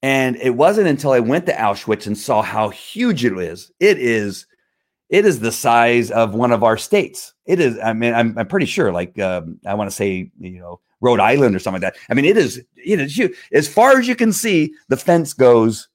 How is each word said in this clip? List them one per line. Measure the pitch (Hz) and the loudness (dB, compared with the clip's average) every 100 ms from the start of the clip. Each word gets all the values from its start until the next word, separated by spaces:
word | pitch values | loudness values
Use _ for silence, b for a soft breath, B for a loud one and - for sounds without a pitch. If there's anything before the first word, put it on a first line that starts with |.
And | 135 135 131 123 | 0 0 0 -2
it | 131 | -2
wasn't | 123 160 208 190 | 2 2 4 0
until | 139 147 | 0 2
I | 131 | 2
went | 117 151 175 | 2 -2 -2
to | |
Auschwitz | - 107 101 - 107 - | -2 -2 -4 -4 -4 -4
and | 104 | -8
saw | - 110 | -2 -2
how | 107 110 107 | -2 -4 -4
huge | 98 - - 240 170 | -6 -18 -4 -2 0
it | 120 95 | -2 -4
is. | 87 87 - _ | -8 -10 -18 _
It | 196 185 | 0 2
is, | 123 113 104 95 - _ _ _ _ _ _ | 0 -2 -4 -8 -18 _ _ _ _ _ _
it | 190 | 2
is | 202 139 | 2 0
the | 113 | -4
size | 113 135 117 117 120 110 | -2 2 4 4 2 0
of | 117 113 | 0 -2
one | 104 123 | 0 0
of | 117 | 2
our | 113 110 | 2 0
states. | - 208 151 - - _ - | 0 -2 -2 -8 -20 _ -4
It | 180 | 0
is, | 147 113 | 0 -2
I | 110 | -6
mean, | 110 120 | -2 -2
I'm, | 117 117 117 | 0 -2 -2
I'm | 107 | -4
pretty | 190 160 | -2 -2
sure, | - 127 | -2 -2
like, | 87 87 - | -2 -6 -6
um, | 95 90 80 - - | -4 -4 -8 -16 -8
I | |
wanna | 101 101 | -6 -6
say, | - 101 92 92 _ | -4 -4 -4 -8 _
you | 92 90 | -18 -16
know, | 87 90 _ _ | -18 -20 _ _
Rhode | 123 117 | 0 2
Island | 101 135 131 95 | 4 4 4 2
or | |
something | 101 95 | -4 -6
like | 92 | -6
that. | - - | -8 -4
I | |
mean, | 117 143 | 0 2
it | 220 | 2
is, | 143 123 - _ | 2 -4 -18 _
it | 156 202 | -4 -2
is | 143 151 | -2 -2
huge. | 214 B B | -4 B B
As | 139 151 | 0 0
far | - 247 269 | 2 6 6
as | 240 | 2
you | |
can | 247 233 | 0 0
see, | 202 226 180 151 B B | 0 0 0 0 B B
the | 131 | -4
fence | - 170 151 | 2 2 0
goes | - 127 120 113 107 - | 2 6 6 4 -2 -12